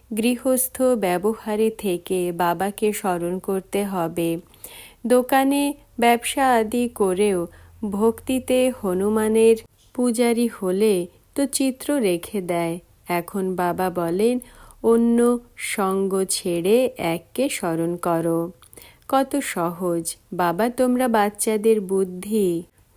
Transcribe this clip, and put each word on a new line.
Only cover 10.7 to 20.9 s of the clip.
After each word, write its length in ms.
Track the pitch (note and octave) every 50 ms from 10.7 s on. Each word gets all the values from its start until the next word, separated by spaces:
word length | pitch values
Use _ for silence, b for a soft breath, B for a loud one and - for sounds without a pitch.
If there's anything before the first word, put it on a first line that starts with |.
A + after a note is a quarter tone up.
| F#3 G3 A3 A3 G3 F3+ F3 F3+ b b b _ -
তো 120 | - C#4
চিত্র 540 | C4+ - - C4+ C4+ B3+ - - - D4 C#4+
রেখে 400 | A3 F#3 F3 E3+ - - - G3+
দেয়। 380 | F3+ F3 F3 E3+ E3+ E3 E3 F3 - _ _ _ _ -
এখন 460 | F3 F3 E3+ - - G3+ F#3 F#3 F#3
বাবা 360 | F3+ F3+ F3 E3+ E3+ F#3 F#3
বলেন, 480 | F3+ F3+ E3+ E3 F3 F#3+ G#3+ A#3+ B3 B3 - B B B B B B B
"অন্য 560 | B A3+ A#3 A#3 A#3 A#3 A#3 A#3 A#3+ A#3+ B3 A#3+ A#3+ - _
সঙ্গ 680 | - - - - - G3 F#3+ F#3+ G3 G3 F#3+ G3 F#3+ F#3+
ছেড়ে 680 | F#3 - - - F#3 E3+ E3+ E3 F#3+ A3 B3 C4 B3 - -
এককে 500 | - E3 E3 E3+ - _ - - C4 F#3+
স্মরণ 480 | - - - E3+ E3 E3 E3 E3+ F3
করো।" 540 | F3 - F3+ E3 E3 E3 E3+ E3 E3 E3 F3 - _ - B B B B B B B B B
কত 280 | - C4+ C4+ C4+ -
সহজ। 800 | C#4+ C4 - - F#3 E3 F3 E3+ E3+ F#3+ F3 E3+ E3+ E3 - - - _ _
বাবা, 380 | F#3 F3 F3+ E3+ E3+ F3 A3 B3
তোমরা 380 | B3 - B3+ B3